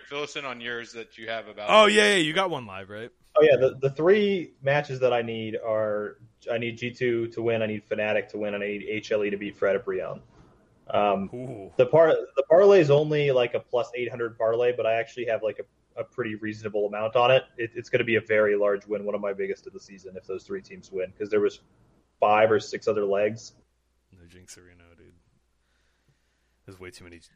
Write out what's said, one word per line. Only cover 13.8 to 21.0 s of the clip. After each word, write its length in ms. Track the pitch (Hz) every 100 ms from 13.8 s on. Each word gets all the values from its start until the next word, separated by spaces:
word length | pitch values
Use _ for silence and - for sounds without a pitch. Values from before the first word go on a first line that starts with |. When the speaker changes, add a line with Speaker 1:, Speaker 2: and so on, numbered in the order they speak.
| 110 123
Speaker 3:
eight 140 | 120
hundred 280 | 120 117 113
parlay, 360 | 113 117 123 120
but 100 | 110
I 80 |
actually 320 | 113 113 127 117
have, 160 | 107
like, 180 | 107 101
a, 420 | - _ _ 117
a 20 |
pretty 320 | 113 - 113 107
reasonable 500 | 110 107 110 104 104
amount 280 | 104 110 120
on 160 | 123
it. 120 | 131 - -
It, 140 | 117 120
it's 140 | -
gonna 140 | 123
be 120 | 117 110
a 60 |
very 340 | 107 107 104 104
large 300 | 101 101 104
win, 180 | 104
one 120 | 104 104
of 60 |
my 120 | 101
biggest 320 | 98 98 95 95
of 60 |
the 60 | 95
season, 340 | - 98 92 92
if 100 | -
those 160 | 92
three 180 | - 95
teams 300 | - 92 -
win, 200 | 95